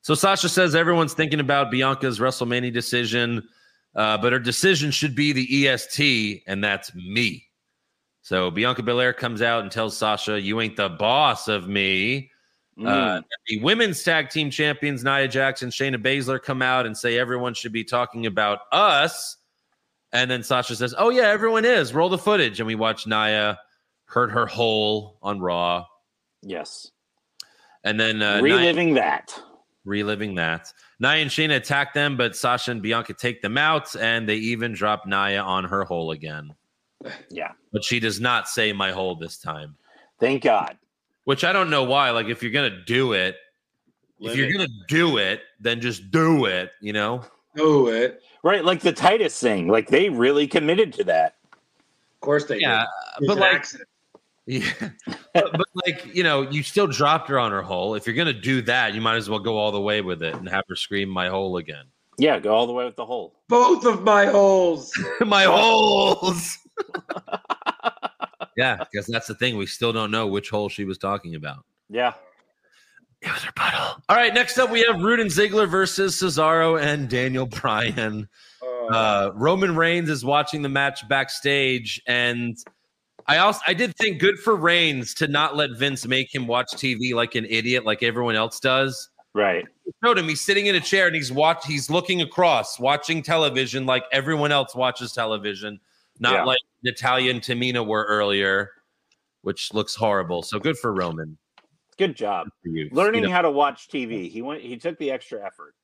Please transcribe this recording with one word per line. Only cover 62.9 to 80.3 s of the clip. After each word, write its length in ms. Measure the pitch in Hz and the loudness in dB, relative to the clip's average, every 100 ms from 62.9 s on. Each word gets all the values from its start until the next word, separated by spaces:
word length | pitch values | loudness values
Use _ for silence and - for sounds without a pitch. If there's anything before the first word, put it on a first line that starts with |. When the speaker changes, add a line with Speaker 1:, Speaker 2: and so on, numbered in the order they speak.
| - | -8
Speaker 2:
the 100 | 113 | -8
hole. 300 | 123 87 _ _ | -8 -10 _ _
Speaker 3:
Both 360 | 240 247 359 240 | 6 6 6 4
of 180 | 196 | 2
my 220 | 196 208 202 | 4 6 6
holes. 640 | 208 196 190 175 156 131 - - | 6 6 6 4 0 -6 -8 -6
Speaker 1:
<laughs> 120 | - | -2
My 220 | 220 202 | 2 6
holes. 1120 | 190 175 220 220 214 202 196 190 185 170 170 - | 6 6 6 6 6 4 4 2 0 -2 -6 -10
<laughs> 40 | _ - - 175 - 190 - 196 - - - - 233 - - _ - _ - - | _ -12 -10 -10 -10 -12 -8 -12 -6 -6 -6 -6 -8 -6 -14 _ -14 _ -10 -2
Yeah, 200 | 131 101 - | -2 -2 -6
'cause 120 | 104 101 | -8 -4
that's 200 | 113 - | -6 -6
the 80 | 113 | -2
thing. 200 | 123 110 | -2 -2
We 80 | 95 | -6
still 260 | - 117 | -2 -2
don't 180 | 110 107 | 0 -2
know 160 | 110 107 | 0 0
which 220 | 98 - | -2 -2
hole 180 | 104 101 | -4 -4
she 140 | - | -6
was 140 | 98 90 | -8 -6
talking 380 | 98 101 85 80 | -4 -4 -6 -10
about. 280 | 73 69 _ _ _ | -12 -14 _ _ _
Speaker 2:
Yeah. 240 | 113 123 - - _ _ _ _ _ _ _ _ _ | -2 -2 -2 -20 _ _ _ _ _ _ _ _ _
Speaker 1:
It 100 | - | -8
was 120 | - | -8
her 80 | - | -8
butthole. 480 | - - - - - - | -4 -2 -2 -6 -8 2
All 60 | 226 | 4
right, 160 | 233 | 4
next 240 | 226 240 254 | 2 0 0
up, 120 | 247 | 2
we 120 | 233 | 4
have 200 | 233 190 | 2 2
Rudin 260 | 196 233 214 | 2 2 2
Ziggler 400 | 156 208 214 196 | 2 2 2 2
versus 520 | 185 185 - 190 - | 2 0 0 0 0
Cesaro 600 | 185 143 156 165 165 160 | 0 2 4 4 4 2
and 280 | 147 147 131 | 0 -2 -2
Daniel 360 | 123 127 131 127 | -2 0 -2 -4
Bryan. 840 | - 135 107 117 127 110 107 104 _ - _ | -4 0 0 0 -2 -4 -4 -10 _ -20 _
Speaker 3:
Uh. 240 | 127 123 113 | -10 -6 0
Speaker 1:
Uh, 440 | 113 110 101 98 101 | 2 4 2 0 0
Roman 400 | 139 190 190 160 | 2 2 2 2
Reigns 340 | 165 170 165 | 2 2 -2
is 160 | 143 | -4
watching 360 | 123 | 0